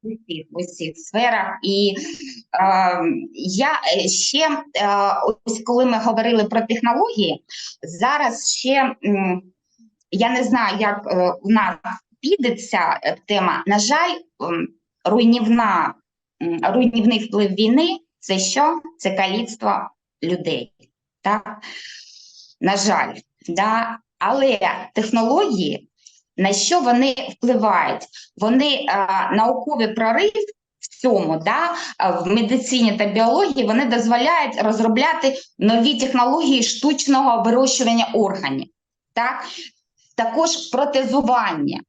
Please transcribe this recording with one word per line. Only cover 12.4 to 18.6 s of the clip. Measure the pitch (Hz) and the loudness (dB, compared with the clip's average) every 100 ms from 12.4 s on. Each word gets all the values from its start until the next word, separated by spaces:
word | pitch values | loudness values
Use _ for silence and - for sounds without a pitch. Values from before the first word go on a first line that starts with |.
| 247 226 | 0 -2
ця, | - 202 165 147 | -4 -2 0 -2
е, | - - - | -4 -6 -2
тема. | 208 180 - - | 0 0 -2 0
На | 208 | 0
жаль, | 208 294 349 339 - _ | 2 2 0 -2 -12 _
м, | 156 170 - _ _ _ - | -6 -4 -6 _ _ _ 0
руйнівна, | 214 233 240 220 233 220 180 151 - _ _ _ _ | 4 4 4 4 2 2 0 -2 -6 _ _ _ _
м, | 170 165 - | -6 -2 0
руйнівний | 226 240 226 214 226 220 | 2 2 4 2 2 -2
вплив | 202 202 | 0 0
війни — | 185 220 262 339 370 _ _ | 2 2 4 2 -2 _ _
це | - 190 | -4 -2
що? | 190 - | -2 2